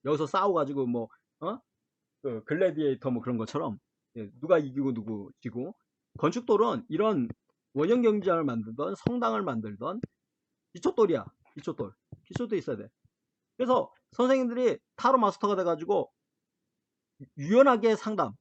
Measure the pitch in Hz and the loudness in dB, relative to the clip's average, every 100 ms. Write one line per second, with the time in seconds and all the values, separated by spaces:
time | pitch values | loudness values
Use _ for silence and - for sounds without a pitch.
0 | - 151 151 196 202 165 139 139 127 120 | -2 -2 0 0 2 2 0 -2 -2 -2
1 | 113 _ _ _ 160 254 _ _ _ _ | -6 _ _ _ -8 -8 _ _ _ _
2 | _ _ 139 113 - 160 190 156 147 127 | _ _ -8 -8 -4 0 2 2 0 0
3 | 135 120 127 120 110 143 160 101 _ _ | -2 -2 -2 -4 -4 -4 -6 -8 _ _
4 | _ 117 104 123 156 170 143 131 135 117 | _ -14 -14 -12 2 2 2 -2 -2 -2
5 | 107 107 98 _ 120 113 151 - _ _ | -6 -8 -10 _ -10 -8 -10 -12 _ _
6 | _ - 156 240 240 208 226 143 - 156 | _ -4 -2 -2 2 2 4 0 -4 -2
7 | 220 180 120 - _ _ _ 135 160 247 | 0 0 -2 -6 _ _ _ -2 2 4
8 | 233 208 175 165 147 117 107 117 165 196 | 4 2 2 0 0 -2 -6 -6 -6 -4
9 | - 247 233 214 185 135 151 98 143 208 | -4 -2 -2 -2 -2 -4 -6 -8 -8 -8
10 | - _ _ _ _ _ _ 175 359 - | -12 _ _ _ _ _ _ -4 -2 2
11 | 208 143 98 _ _ - - - 98 _ | 2 2 -4 _ _ -12 -10 -8 -10 _
12 | _ - _ - 233 202 - 107 107 _ | _ -20 _ -6 -4 -4 -4 -8 -10 _
13 | _ _ _ _ _ - 247 254 - _ | _ _ _ _ _ -6 0 2 0 _
14 | _ - 254 269 247 240 247 156 _ - | _ -2 2 2 2 2 2 0 _ -2
15 | 240 262 202 - 202 196 170 160 170 190 | 2 4 2 2 0 0 0 -2 0 -2
16 | 131 _ _ _ _ _ _ _ _ _ | -2 _ _ _ _ _ _ _ _ _
17 | _ _ 135 - 143 226 277 240 226 214 | _ _ -20 -12 4 8 8 6 2 0
18 | 214 208 131 104 | -2 -2 -2 -4